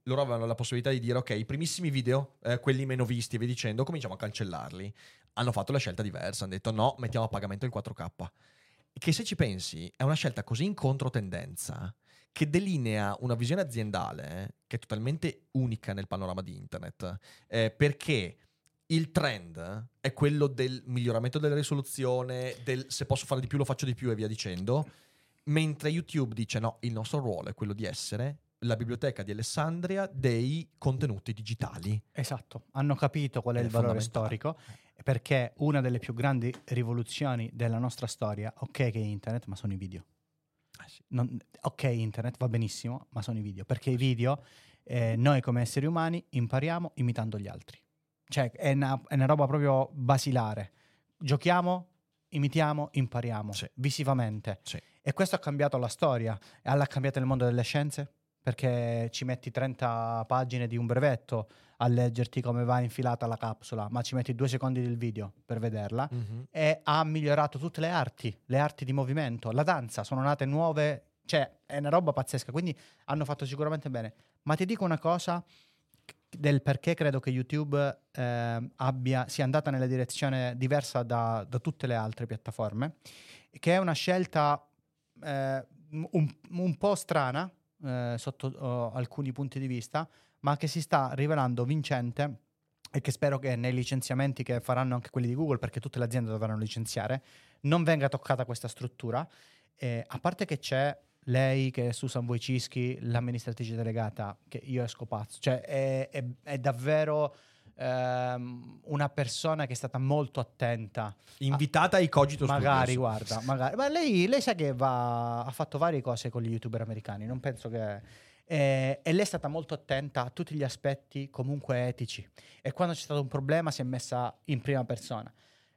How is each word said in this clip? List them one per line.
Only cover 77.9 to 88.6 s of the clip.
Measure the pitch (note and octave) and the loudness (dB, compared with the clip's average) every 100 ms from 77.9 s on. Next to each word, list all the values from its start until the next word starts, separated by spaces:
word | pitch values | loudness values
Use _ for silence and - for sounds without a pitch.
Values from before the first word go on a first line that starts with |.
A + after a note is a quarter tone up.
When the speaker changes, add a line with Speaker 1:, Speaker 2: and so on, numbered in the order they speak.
| - _ | -2 _
Speaker 2:
ehm, | - B2 A#2+ A#2 A#2 A#2+ - | -4 -2 0 0 -2 -4 -2
abbia, | C3 C3 B2+ C3 B2 | 0 0 2 2 0
sia | - | 0
andata | C3 D3+ D3 | 2 2 2
nella | C3+ B2+ | 2 2
direzione | B2+ B2 - C#3 C3 B2 B2 | 0 -2 -2 0 2 0 0
diversa | B2+ D3 A#2+ B2+ | 2 2 2 -2
da, | A#2+ A#2+ A2+ A2+ F#2+ | 0 2 2 0 -2
da | B2 | -4
tutte | - - C3 | -2 -2 0
le | A#2 | 0
altre | A2 - A#2+ | -2 -4 -6
piattaforme, | G#2+ - - G#2+ G#2 D3 - - - - - _ - | -6 -6 -4 -2 -2 -4 -6 -18 -20 -20 -20 _ -2
che | E3 | 4
è | F#3 | 4
una | F3+ | 4
scelta, | D3 - F#3 F3+ D#3+ D3 D3 - _ _ _ _ - | 2 2 2 2 4 4 2 -2 _ _ _ _ -12
eh, | D#3 C#3 C3+ C3+ - - D#3 | -6 -2 -2 -2 -6 -18 -10
un, | D3+ E3+ F3+ D3+ - - | -8 0 2 2 0 -10
un | F3 F3+ D#3 | -2 -2 2
po' | G3+ G3 | 2 2
strana, | - D#3+ C3 C#3 F#3 - _ _ | 0 0 2 0 -4 -10 _ _
eh, | C#3+ B2+ A#2+ A#2 | -4 -2 -2 -2
sotto, | - - C3 | -6 -6 -6
oh, | - | -6